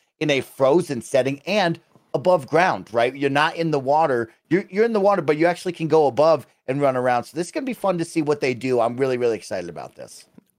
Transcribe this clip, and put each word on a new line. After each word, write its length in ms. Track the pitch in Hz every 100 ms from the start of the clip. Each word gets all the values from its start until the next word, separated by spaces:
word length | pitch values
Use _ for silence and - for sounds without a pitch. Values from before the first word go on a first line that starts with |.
| _ -
in 120 | 151
a 100 | 139
frozen 640 | - - 135 165 170 123
setting 400 | - 135 131 139 -
and 320 | 208 175 165 _ _ _
above 320 | 143 175 180 123
ground, 420 | 156 180 104 87
right? 220 | 117 123
You're 140 | 135 139
not 260 | 143 160 165
in 140 | 165
the 80 | 147
water. 520 | 131 151 160 120 113 _ -
You're, 160 | 175 202
you're 140 | 190 233
in 80 |
the 60 | 220
water, 200 | 196 196
but 160 | 147 151
you 80 | 165
actually 260 | 170 185
can 160 | 170 160
go 180 | 160 143
above 400 | 120 160 151 - _ -
and 120 | 139
run 160 | 139 127
around. 280 | 127 123
So 120 | 117 139
this 120 | 175
is 20 |
gonna 140 | 320 262
be 60 |
fun 240 | 220 196 180
to 60 |
see 180 | 160 165
what 180 | 147 147
they 140 | 135
do. 260 | 120 131 123
I'm 160 | 113 120
really, 200 | 135 127
really 180 | 120 107
excited 320 | - 98 87
about 260 | 76 60 -
this. 300 | 60 - _ - _